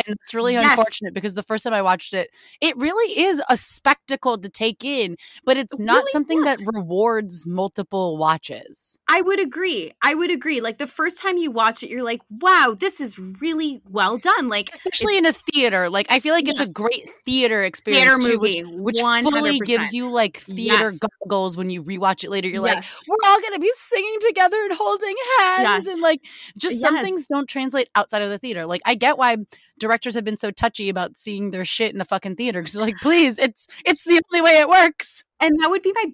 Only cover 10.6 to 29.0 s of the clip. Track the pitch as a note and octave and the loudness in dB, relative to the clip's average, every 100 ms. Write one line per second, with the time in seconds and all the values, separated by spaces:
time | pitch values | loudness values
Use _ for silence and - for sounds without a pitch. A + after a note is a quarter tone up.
10.6 | A3+ A3 C#4+ - D#4+ - G4 F4+ D#4+ A3+ | -4 -6 -10 -4 -4 -4 -4 -2 -2 0
11.6 | A3 A3+ A3+ A#3+ A#3 A#3 - G#3+ F4+ F4+ | 0 0 -8 -8 -6 -6 -10 -2 4 6
12.6 | C4 G3+ - - B3+ G3 F#3 F#3+ D#4+ D#4+ | 4 2 -4 -4 -10 -10 -14 -8 -4 -2
13.6 | D#4 C4 - G3 F#3+ A#3 F4 G#4 B3+ G#3 | -4 -6 -8 -2 -2 0 0 2 0 -4
14.6 | G3+ - F#4 - G#4 G4 E4 - - D4 | -4 -8 -6 -2 0 2 2 0 -2 0
15.6 | A#3+ F#3+ F3+ G3 - B3 D4+ E4 D4 D4 | 2 2 0 -2 0 0 2 0 0 -2
16.6 | A#3+ E3 A3 B3 - - - C4 A#3+ A3 | -4 -2 -4 -4 -8 -14 -2 0 2 2
17.6 | F#3+ - - C4 C4 C4 B3 A3+ G#3 E3+ | 0 -4 0 4 6 6 4 2 2 -2
18.6 | F3 E3+ G3 A3+ A#3+ A#3 C4 C#4+ D4 C#4+ | -6 -6 -4 0 2 2 2 0 0 0
19.6 | G#3 A#3 - A#3+ B3 A#3+ G#3+ - - F#3+ | 0 0 0 -4 -2 0 0 -4 -12 -8
20.6 | A3+ G#3+ A3 F3 G#3+ - - G3 F#3+ E3+ | 2 2 2 -2 -6 -8 -4 -2 -2 -4
21.6 | F#3 F3+ D3+ F#3+ F#3+ F#3 F#3+ G3 F#3 G3 | -6 -6 -8 -2 0 0 -2 -4 -4 -2
22.6 | F#3+ F#3+ - - - G#4+ G4+ G4+ G#4+ F#4+ | 0 -2 -4 -16 -4 2 6 6 4 0
23.6 | F#4 B4+ - A#4 G4+ A4 A4 F#4+ F#4 G#4+ | 0 0 0 0 -2 0 0 4 2 2
24.6 | G#4 E4 G#4 G4+ G#4 G#4 B4 C5 F#4 F#4 | -2 -2 -2 -2 -4 -6 0 4 4 4
25.6 | G#4 F#4+ F4+ E4+ E4 D#4 - - - - | 2 2 0 0 2 0 -4 -20 -20 -8
26.6 | F4 A#3+ D4 D4+ F#4+ F#4 C#4 C#4+ C4+ C#4 | -4 0 2 2 0 -4 -4 -4 -4 -6
27.6 | C4 C4+ B3 G#3 G#3 G#3+ G3+ G3+ B3+ F3+ | -4 -2 0 -2 -2 -2 -4 -6 -6 -8
28.6 | E3 F3+ A3 A#3+ | -6 -4 0 2